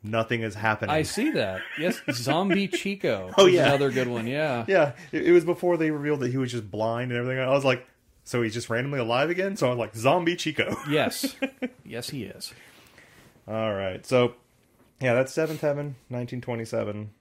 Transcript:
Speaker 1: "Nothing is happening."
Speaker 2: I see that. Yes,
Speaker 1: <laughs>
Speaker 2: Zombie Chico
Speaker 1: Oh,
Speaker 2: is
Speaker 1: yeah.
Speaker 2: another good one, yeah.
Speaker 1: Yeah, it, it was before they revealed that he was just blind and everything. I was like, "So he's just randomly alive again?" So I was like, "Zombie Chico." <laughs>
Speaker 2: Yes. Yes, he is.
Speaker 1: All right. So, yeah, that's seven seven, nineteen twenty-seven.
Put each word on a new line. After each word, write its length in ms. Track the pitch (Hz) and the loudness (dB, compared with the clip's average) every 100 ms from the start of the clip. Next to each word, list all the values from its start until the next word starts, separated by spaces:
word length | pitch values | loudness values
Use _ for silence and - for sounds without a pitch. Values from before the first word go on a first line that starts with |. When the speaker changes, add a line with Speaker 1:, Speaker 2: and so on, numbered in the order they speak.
Speaker 1:
"Nothing 400 | 107 113 113 120 | -2 -2 0 -2
is 120 | 113 | -4
happening." 400 | 101 110 107 113 | -2 0 0 0
Speaker 2:
I 80 | 156 | 0
see 280 | 156 - 285 | 0 -2 0
that. 280 | 226 104 92 - - | 0 -2 -4 -10 -4
Yes, 220 | 165 - - | -4 -4 -6
Speaker 1:
<laughs> 40 | |
Speaker 2:
Zombie 540 | 120 120 156 196 196 196 | -4 0 0 2 0 0
Chico 640 | 339 196 196 165 107 92 - | -4 -6 -4 -2 -2 0 8
Speaker 1:
Oh, 100 | 190 | 8
Speaker 2:
is 80 | |
Speaker 1:
yeah. 120 | 180 143 | 8 6
Speaker 2:
another 240 | 139 139 | 4 2
good 160 | 127 123 | 2 0
one, 180 | 120 113 | -2 -2
yeah. 380 | 139 156 123 117 | -2 -2 -2 2
Speaker 1:
Yeah, 260 | 175 147 - - | 4 4 0 -8
it, 140 | 156 151 | -2 6
it 60 | |
was 120 | 175 | 6
before 320 | 165 170 180 175 | 6 -2 0 2
they 140 | 160 | 0
revealed 300 | 151 147 147 | 0 -2 0
that 100 | 123 | 0
he 80 | 131 | -2
was 120 | 127 | -2
just 200 | 117 104 | -4 -6
blind 420 | 104 110 117 127 | -2 -2 -2 -2
and 80 | 120 | -4
everything. 180 | 123 131 | -2 -2
I 100 | 131 | 2
was 140 | 139 | 4
like, 220 | 135 123 - _ _ _ | 4 0 -2 _ _ _
"So 180 | - 123 | -4 -2
he's 120 | 113 | 0
just 140 | 110 - | -2 -2
randomly 280 | 117 135 139 | -2 -2 -2
alive 300 | 113 120 151 | 0 2 2
again?" 260 | 175 196 196 | 0 -2 0
So 100 | 135 | 0
I 40 | |
was 80 | 123 | 0
like, 160 | 107 | -4
"Zombie 400 | 113 120 180 170 175 | 0 2 4 2 -2
Chico." 400 | - 139 - - | -4 -2 -2 -2
<laughs> 60 | 147 | -2
Speaker 2:
Yes. 480 | 151 160 - 269 - 269 - 247 - | 0 0 -2 -6 -4 -8 -6 -10 -10
Yes, 240 | - 113 123 | -12 -10 -8
he 140 | 143 | -8
is. 280 | 98 - - - - - - - - - - _ - | -10 -10 -16 -16 -20 -20 -20 -20 -20 -20 -20 _ -8
Speaker 1:
All 260 | 107 110 | -4 -2
right. 300 | 98 95 92 - | -2 -4 -6 0
So, 280 | 127 123 - _ _ _ _ _ _ | 2 2 0 _ _ _ _ _ _
yeah, 140 | 127 | 0
that's 180 | 120 131 | 2 0
seven 240 | - 160 156 | -2 -4 -2
seven, 360 | 151 143 147 131 _ | -2 -2 -6 -12 _
nineteen 320 | 123 123 127 | -8 -8 -8
twenty-seven. 720 | 120 117 113 113 104 104 104 _ | -6 -6 -4 -4 -4 -6 -10 _